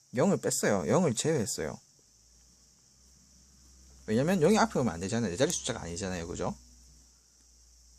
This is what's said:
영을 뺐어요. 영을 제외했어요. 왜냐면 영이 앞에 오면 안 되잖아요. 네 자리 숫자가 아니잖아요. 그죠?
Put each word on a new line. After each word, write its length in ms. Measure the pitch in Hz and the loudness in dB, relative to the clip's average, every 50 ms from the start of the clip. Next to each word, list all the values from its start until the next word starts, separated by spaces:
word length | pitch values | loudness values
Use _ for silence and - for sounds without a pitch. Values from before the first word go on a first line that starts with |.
| _ _ - | _ _ -2
영을 220 | 120 160 202 165 123 | 0 2 2 2 2
뺐어요. 500 | - - - - - 151 104 95 76 80 | 0 -2 -2 0 0 2 2 2 2 2
영을 260 | 120 175 185 143 107 | 2 2 2 2 0
제외했어요. 640 | - - 147 165 135 98 - - - 80 69 57 - - - _ _ _ _ _ _ _ _ _ - - - - _ - _ _ _ _ _ _ _ _ - - - - _ - - - _ - - - - - - - - - - - | 0 0 0 0 0 -2 -4 -4 -6 -6 -6 -8 -10 -16 -20 _ _ _ _ _ _ _ _ _ -20 -20 -20 -20 _ -20 _ _ _ _ _ _ _ _ -20 -20 -20 -20 _ -20 -20 -20 _ -20 -20 -20 -20 -20 -20 -20 -20 -20 -14 -4
왜냐면 340 | - 107 120 143 175 202 180 | -2 0 2 2 2 2 4
영이 180 | 143 185 220 196 | 4 6 6 6
앞에 220 | 226 220 - 165 | 4 2 2 0
오면 120 | 123 104 | 0 0
안 60 | 82 85 | -2 -2
되잖아요. 320 | 95 92 113 117 117 90 | -4 -2 -2 -2 -2 -2
네 60 | 85 | 0
자리 160 | 101 139 175 | 0 0 0
숫자가 280 | - - - - - 87 | 0 -4 -6 -6 -6 -6
아니잖아요. 440 | 87 85 85 92 98 92 92 85 85 | -8 -8 -8 -6 -6 -6 -6 -6 -6
그죠? 300 | 87 85 - 87 110 208 - - - - - - - - - - _ _ _ _ _ _ _ _ _ _ _ - - - - - - - | -8 -6 -6 -6 -6 -6 -8 -14 -20 -20 -20 -20 -20 -20 -20 -20 _ _ _ _ _ _ _ _ _ _ _ -20 -20 -20 -20 -20 -20 -20